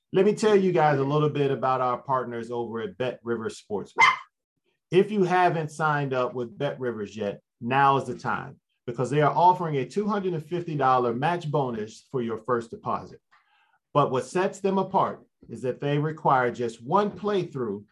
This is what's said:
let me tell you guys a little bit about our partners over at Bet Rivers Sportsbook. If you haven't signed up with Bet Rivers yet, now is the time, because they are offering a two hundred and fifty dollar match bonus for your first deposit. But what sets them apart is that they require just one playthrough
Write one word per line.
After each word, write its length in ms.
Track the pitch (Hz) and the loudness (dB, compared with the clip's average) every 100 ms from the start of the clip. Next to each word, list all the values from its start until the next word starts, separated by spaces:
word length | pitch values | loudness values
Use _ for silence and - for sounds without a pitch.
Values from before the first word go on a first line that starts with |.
| _ | _
let 140 | 185 202 | 2 4
me 80 | |
tell 220 | - 214 202 | 4 4 4
you 160 | 190 | 4
guys 260 | 170 151 139 | 4 4 4
a 60 | |
little 260 | 139 151 151 | 2 2 2
bit 220 | 143 139 | 2 0
about 300 | 127 131 131 | 0 0 0
our 180 | 127 120 | 0 -2
partners 500 | - 127 117 117 113 | -2 -2 -2 -8 -6
over 320 | 120 107 113 | -6 -6 -6
at 160 | 104 90 | -8 -4
Bet 220 | 127 - | -6 -4
Rivers 380 | 117 113 110 - | -6 -4 -4 -8
Sportsbook. 500 | - 98 - - - - - _ _ _ _ _ _ | -8 -8 -6 0 2 0 -8 _ _ _ _ _ _
If 220 | 175 202 | 2 4
you 120 | 208 | 2
haven't 460 | 175 180 175 160 151 | 2 4 4 2 -4
signed 460 | - 156 147 139 127 | -2 0 0 0 0
up 180 | 123 | -2
with 240 | 123 117 107 | -2 -8 -6
Bet 220 | 143 123 | -6 -4
Rivers 360 | 123 107 101 107 | -6 -4 -8 -6
yet, 260 | 101 - _ _ | -6 -6 _ _
now 360 | 117 135 139 135 | -2 4 4 4
is 80 | 120 | 0
the 100 | 117 | -6
time, 420 | 117 95 90 - _ _ - | -4 -4 -6 -16 _ _ -10
because 240 | 117 120 | -4 0
they 100 | 147 | 2
are 100 | 147 | 2
offering 460 | 156 175 175 165 139 | 4 4 4 0 -2
a 80 | 127 | -2
two 220 | 202 208 | -4 -2
hundred 260 | 202 185 | -2 -2
and 100 | 165 | -4
fifty 320 | - 175 - 143 | -6 -6 -4 0
dollar 380 | 131 127 120 | 2 4 2
match 360 | 117 151 175 151 | 0 -2 -2 -2
bonus 560 | 147 127 110 110 - _ | -2 -2 -4 -8 -12 _
for 140 | 131 | -6
your 160 | 113 110 | -4 -6
first 320 | - 120 113 | -2 -2 -2
deposit. 500 | 101 120 95 92 - _ _ _ _ _ _ _ | -10 -6 -6 -8 -20 _ _ _ _ _ _ _
But 160 | 147 139 | 2 2
what 160 | 170 - | 0 0
sets 340 | 180 196 - | -2 -2 -2
them 200 | 196 190 | 0 0
apart 440 | 190 185 113 - _ _ - | 0 0 0 -4 _ _ -16
is 140 | 117 | -6
that 180 | 123 120 | -6 -4
they 180 | 143 147 | 0 0
require 540 | 156 156 160 131 123 | 0 -2 2 4 2
just 320 | 117 117 117 | -2 -6 -6
one 280 | 117 196 208 | 0 0 0
playthrough 720 | - 208 196 - 131 113 104 - | -4 -2 -2 -2 -4 -4 -6 -12